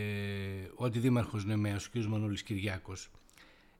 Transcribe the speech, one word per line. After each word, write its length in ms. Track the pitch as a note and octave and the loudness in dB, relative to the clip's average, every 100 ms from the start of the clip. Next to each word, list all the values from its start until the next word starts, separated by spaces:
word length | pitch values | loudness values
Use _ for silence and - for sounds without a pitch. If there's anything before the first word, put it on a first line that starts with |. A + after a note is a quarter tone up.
| G#2 G2+ G2+ G2+ G2 G2 F2+ | -2 -2 -2 -2 -4 -4 -8
ο 100 | - | -2
αντιδήμαρχος 600 | B2 A2+ B2+ B2 A2 G#2+ | 0 2 4 4 4 0
Νεμέας, 420 | G2+ G#2+ G#2 G2+ - | 2 2 2 0 -2
ο 40 | |
κύριος 200 | B2 G#2+ | -2 0
Μανώλης 320 | A2 G#2+ G2 | 2 0 -2
Κυριάκος. 680 | - G2 G2+ F#2 - F#2+ - - - - - - - | -2 -2 -2 -4 -6 -12 -12 -18 -20 -20 -20 -20 -20